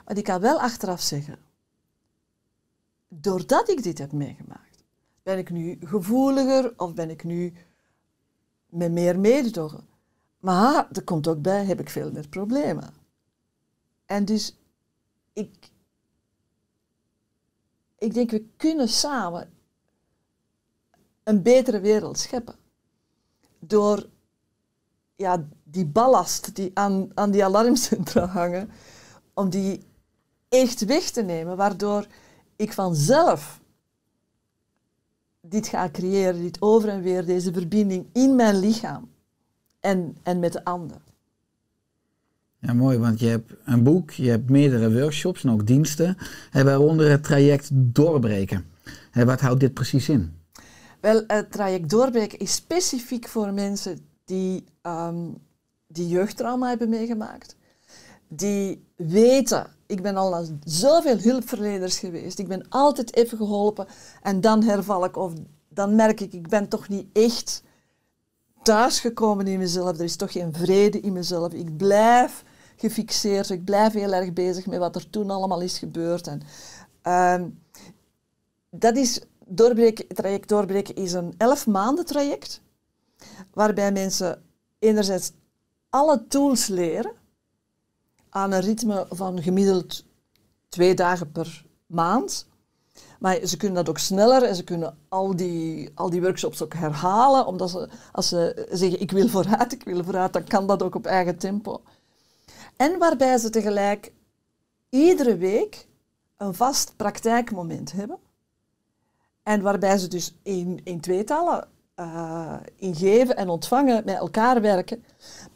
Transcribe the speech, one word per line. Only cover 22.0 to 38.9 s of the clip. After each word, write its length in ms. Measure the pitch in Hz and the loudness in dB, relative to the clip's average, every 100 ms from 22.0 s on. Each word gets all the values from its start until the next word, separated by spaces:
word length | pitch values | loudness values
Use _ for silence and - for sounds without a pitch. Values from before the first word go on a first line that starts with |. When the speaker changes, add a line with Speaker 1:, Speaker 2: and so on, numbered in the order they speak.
| 160 - | 0 -8
Speaker 1:
scheppen. 360 | - 240 233 - _ _ _ _ _ _ _ _ _ _ | -6 -8 -10 -18 _ _ _ _ _ _ _ _ _ _
Door, 500 | 160 208 208 202 - _ _ _ _ _ _ _ _ _ _ - | 0 2 2 0 -4 _ _ _ _ _ _ _ _ _ _ -6
ja, 320 | 190 180 147 - | -2 -2 -4 -16
die 220 | - 175 156 | -10 -4 -2
ballast 720 | 220 254 - - - - - | 2 4 4 2 -6 -8 -8
die 160 | 196 | -6
aan, 360 | - 202 190 190 | -2 0 0 -4
aan 180 | - 208 | -2 0
die 140 | 202 190 | 2 4
alarmcentra 800 | 202 240 240 - 220 165 196 175 | 4 4 2 0 -2 0 0 0
hangen, 440 | 185 175 180 214 - - - - - _ | -2 -2 -4 -8 -16 -20 -20 -20 -20 _
om 160 | - 190 | -4 -2
die 300 | 190 196 190 - _ _ _ _ _ - | -2 -2 -6 -10 _ _ _ _ _ 2
echt 360 | 254 247 240 214 | 4 4 0 0
weg 240 | 302 359 | 0 -2
te 120 | - | -4
nemen, 360 | 190 165 165 185 | -4 -4 -6 -2
waardoor 500 | 202 175 208 208 208 - _ _ _ - | -2 0 -2 -2 -4 -14 _ _ _ -6
ik 180 | 214 | -6
vanzelf 880 | - 185 156 151 285 349 147 - - _ _ _ _ _ _ _ _ _ _ _ _ _ _ _ _ _ _ | -2 -2 0 4 4 4 2 -4 -20 _ _ _ _ _ _ _ _ _ _ _ _ _ _ _ _ _ _
dit 260 | 165 208 214 | -6 -6 -4
ga 220 | - 180 | -4 -4
creëren, 500 | - 185 196 185 175 | -4 -2 0 0 -2
dit 200 | 175 - | -6 -2
over 280 | 208 220 208 | 4 4 4
en 120 | 196 | -4
weer, 240 | 180 180 170 | -2 -2 0
deze 280 | 180 185 | -2 -2
verbinding 520 | 180 170 214 202 185 - | -4 -2 0 0 -2 -4
in 220 | 240 269 254 | 2 4 6
mijn 240 | 220 196 | 4 4
lichaam 500 | 202 220 - | 2 0 -4